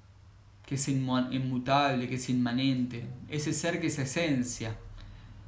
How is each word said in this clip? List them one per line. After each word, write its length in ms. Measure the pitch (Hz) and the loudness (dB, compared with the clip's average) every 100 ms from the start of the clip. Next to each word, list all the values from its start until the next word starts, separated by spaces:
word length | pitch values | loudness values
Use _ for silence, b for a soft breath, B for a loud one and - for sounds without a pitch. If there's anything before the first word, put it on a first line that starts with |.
| - - - - - - - | -20 -20 -20 -20 -20 -18 -6
que 100 | 135 | -2
es 120 | - | 0
inmu-, 440 | 135 127 127 127 | 0 2 2 2
inmutable, 760 | 131 131 127 123 139 143 127 123 | 0 0 0 2 4 4 2 0
que 80 | 127 | -2
es 140 | - | 0
inmanente, 760 | 123 120 120 135 127 123 117 - - - | 2 2 2 2 2 0 -4 -8 -10 -6
ese 240 | 151 156 | -2 0
ser 300 | 156 170 170 | 2 2 0
que 60 | 160 | 0
es 120 | 139 | 0
esencia, 800 | 131 170 165 131 123 - 113 110 - - B B B B | 0 2 2 2 0 -2 -4 -6 -10 -14 B B B B